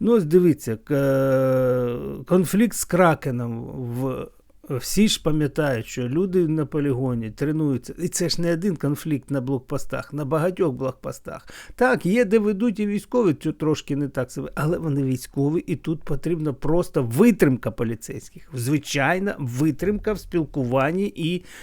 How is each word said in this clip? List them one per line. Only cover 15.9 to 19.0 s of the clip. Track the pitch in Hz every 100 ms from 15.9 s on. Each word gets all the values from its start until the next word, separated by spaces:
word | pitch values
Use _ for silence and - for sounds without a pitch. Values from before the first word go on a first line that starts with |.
| 156
потрібна | - 151 160 170 151
просто | 127 - 165 175 160
витримка | 120 120 240 202 151 127 -
поліцейських. | - 113 113 - 131 - - -
Звичайна | 135 120 147 - 143